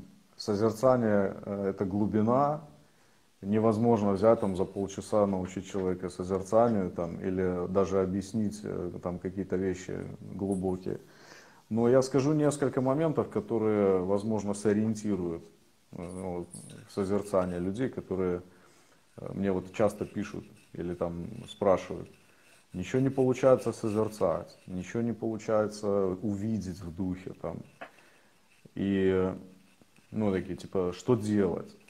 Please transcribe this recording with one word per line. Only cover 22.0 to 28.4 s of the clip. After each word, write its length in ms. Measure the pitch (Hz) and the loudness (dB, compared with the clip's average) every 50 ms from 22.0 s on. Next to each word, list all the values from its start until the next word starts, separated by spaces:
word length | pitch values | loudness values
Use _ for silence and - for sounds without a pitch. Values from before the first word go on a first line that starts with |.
| - - - - _ _ _ _ _ _ - - _ _ - | -10 -14 -16 -20 _ _ _ _ _ _ -20 -20 _ _ -8
Ничего 280 | 90 90 - - 131 135 | -8 -6 -2 0 2 2
не 80 | 135 | 2
получается 600 | 135 139 131 127 127 - - 131 127 - - 120 107 | 2 2 2 2 2 4 6 6 6 6 4 -2 -4
созерцать, 840 | - - 113 101 107 110 107 107 - 101 87 80 85 90 - - - _ | -4 -4 -2 0 0 0 -2 -2 0 0 0 0 0 -4 -8 -16 -20 _
ничего 360 | - 92 90 87 - - 120 117 | -10 -8 -8 -8 -6 -4 -4 -2
не 100 | 117 110 | -2 -4
получается 760 | 110 117 113 110 104 - - 110 107 107 104 104 - - 101 101 101 95 92 90 92 - | -4 -4 -6 -6 -6 -4 0 2 2 2 0 -2 -4 -2 0 0 2 2 0 -2 -2 -2
увидеть 580 | 107 101 98 101 113 110 104 90 90 85 90 | -4 -2 -2 -2 -2 -2 -2 -4 -6 -8 -10
в 140 | 95 85 80 | -10 -12 -8
духе 380 | 87 95 92 90 90 - - - - - | -4 -4 -4 -4 -6 -8 -12 -12 -8 -8
там. 160 | 85 87 98 - - - _ - - - - - - _ _ _ _ _ _ | -8 -8 -8 -12 -16 -18 _ -18 -18 -18 -20 -20 -20 _ _ _ _ _ _